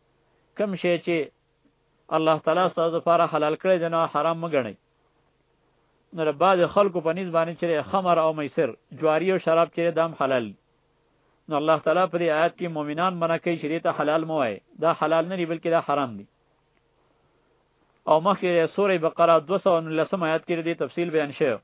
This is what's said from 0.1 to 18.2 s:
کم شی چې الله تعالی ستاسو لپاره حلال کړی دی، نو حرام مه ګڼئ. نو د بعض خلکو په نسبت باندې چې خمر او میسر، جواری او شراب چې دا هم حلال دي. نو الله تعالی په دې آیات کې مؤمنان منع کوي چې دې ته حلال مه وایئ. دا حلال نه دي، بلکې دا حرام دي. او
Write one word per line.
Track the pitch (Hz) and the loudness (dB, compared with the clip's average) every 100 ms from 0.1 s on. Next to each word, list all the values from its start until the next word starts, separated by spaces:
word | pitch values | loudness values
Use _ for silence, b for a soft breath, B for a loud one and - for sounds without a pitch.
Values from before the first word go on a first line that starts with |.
| _ _ _ _ - | _ _ _ _ -6
کم | 208 | -4
شی | 180 175 170 | -2 0 0
چې | 180 170 139 _ _ _ _ _ _ _ - | 0 -2 -4 _ _ _ _ _ _ _ -4
الله | 160 156 156 | 0 2 0
تعالی | 160 165 180 | 2 0 0
ستاسو | 170 165 165 | 0 -2 -2
لپاره | 170 170 160 | 2 2 2
حلال | 151 151 151 | 0 -2 -2
کړی | 190 185 | 0 0
دی، | 165 | 0
نو | 165 156 | -2 -2
حرام | 147 156 165 | 0 -2 -2
مه | 170 | -2
ګڼئ. | 147 113 92 _ _ _ _ _ _ _ _ _ _ _ _ _ | -2 -4 -8 _ _ _ _ _ _ _ _ _ _ _ _ _
نو | 170 | -4
د | 156 143 | -2 2
بعض | 180 185 165 | 4 4 2
خلکو | 208 202 175 | 2 2 0
په | 160 | -2
نسبت | 170 185 | -4 -2
باندې | 165 165 165 | -2 -2 -2
چې | 170 156 123 | -2 -2 -2
خمر | 196 180 165 | -2 2 2
او | 160 | 2
میسر، | 156 143 - 139 110 - | 0 -4 -2 -2 -4 -16
جواری | 139 156 156 185 | -4 0 2 2
او | 185 | 0
شراب | 170 165 165 | 2 2 2
چې | - 170 160 | 0 -2 0
دا | 165 | -2
هم | 156 | -2
حلال | 135 131 110 | 0 0 -2
دي. | 95 _ _ _ _ _ _ _ _ - | -10 _ _ _ _ _ _ _ _ -6
نو | 147 | -2
الله | 156 156 | 0 0
تعالی | 160 165 185 | 2 2 0
په | 170 | 0
دې | 170 151 | 0 2
آیات | 165 - | 0 -2
کې | 175 156 | -8 -6
مؤمنان | 147 151 185 180 | -6 -2 -2 -2
منع | 165 165 | -2 -2
کوي | 180 165 | -2 -4
چې | 147 | -4
دې | 165 | -4
ته | 170 156 | -2 -2
حلال | 147 160 | 0 0
مه | 160 | 0
وایئ. | 156 123 98 _ - | -2 -2 -4 _ -4
دا | 156 | -2
حلال | 160 156 165 170 | 0 0 0 0
نه | 190 | -4
دي، | 165 | -6
بلکې | 165 170 | -4 -2
دا | 165 | 0
حرام | 143 143 131 101 | 0 -2 -4 -8
دي. | 101 _ _ _ _ _ _ _ _ _ _ _ _ _ _ _ _ _ - | -18 _ _ _ _ _ _ _ _ _ _ _ _ _ _ _ _ _ 2
او | 156 | 2